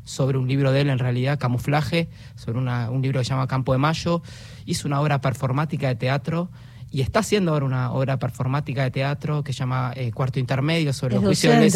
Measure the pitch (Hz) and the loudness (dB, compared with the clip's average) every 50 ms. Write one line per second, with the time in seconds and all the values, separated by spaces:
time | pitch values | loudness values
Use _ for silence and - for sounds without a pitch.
0 | - - - - 135 131 135 131 127 127 135 139 139 135 131 139 143 143 131 120 | -16 -8 -2 0 0 2 2 0 0 2 2 2 4 4 4 4 4 2 2 2
1 | 127 127 123 123 127 135 147 - - 123 123 120 - 143 143 151 147 - 170 170 | 0 0 0 2 2 0 0 0 0 0 0 0 0 0 0 0 0 0 0 0
2 | 165 - - - - - - - - 120 113 127 131 123 123 123 117 113 127 131 | -2 -2 -6 -14 -18 -18 -18 -10 -8 -6 -4 -2 -2 -2 -2 -2 -2 -2 -2 0
3 | 127 135 135 135 120 - 135 131 131 123 135 131 123 139 131 131 143 156 165 - | 0 0 0 0 0 0 0 0 0 0 0 0 0 2 2 2 2 2 0 0
4 | - 175 170 170 - - - - - - - - - - 170 - - 147 143 139 | 0 0 0 0 -2 -8 -14 -18 -18 -18 -18 -12 -8 -6 -6 -4 -2 -2 0 0
5 | 151 147 143 131 - 135 117 - - 123 127 143 160 151 165 131 143 131 123 113 | 2 2 0 0 0 -2 -2 -2 -2 -2 0 -2 -2 -2 -2 -2 -2 -2 -2 -2
6 | 127 127 139 143 - 160 160 170 180 - - - - - - - - - - 135 | 0 0 0 -2 -2 -2 -2 -2 -4 -4 -8 -16 -20 -20 -18 -18 -12 -6 -4 -2
7 | 131 - - 220 202 - 208 208 185 165 151 147 139 131 131 127 123 120 120 131 | -2 0 0 0 2 2 2 2 2 2 2 2 0 0 0 0 -2 0 0 0
8 | 135 131 135 120 127 120 - - 120 127 135 151 147 - 120 139 135 127 - 135 | 0 0 -2 -2 -4 -4 -4 -4 -2 -2 -2 -2 -2 -2 -2 -2 -2 -2 -2 -2
9 | 135 143 147 - - 156 151 147 143 143 127 - 131 127 131 131 127 123 127 131 | -2 -2 -4 -4 -4 -2 -2 -2 -4 -4 -4 -4 -2 -2 -2 -2 -2 -4 -4 -4
10 | 127 117 104 - 135 123 - 139 123 117 135 131 143 156 165 170 156 143 - - | -6 -4 -2 -2 -2 -2 0 -2 -2 0 0 0 0 0 2 2 0 0 -2 -2
11 | 139 127 202 196 196 196 185 - - 160 233 - 214 202 185 | -2 0 2 4 4 4 4 4 6 6 8 8 8 8 8